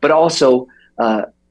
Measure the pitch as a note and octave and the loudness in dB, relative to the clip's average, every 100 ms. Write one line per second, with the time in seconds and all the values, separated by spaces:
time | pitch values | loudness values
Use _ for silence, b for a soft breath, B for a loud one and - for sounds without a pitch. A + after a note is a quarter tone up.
0 | C#3+ D#3 E3 E3 C3+ B2+ B2+ b b - | -2 0 0 2 2 2 -2 b b -6
1 | A#2 A2 - _ _ | -2 -2 -6 _ _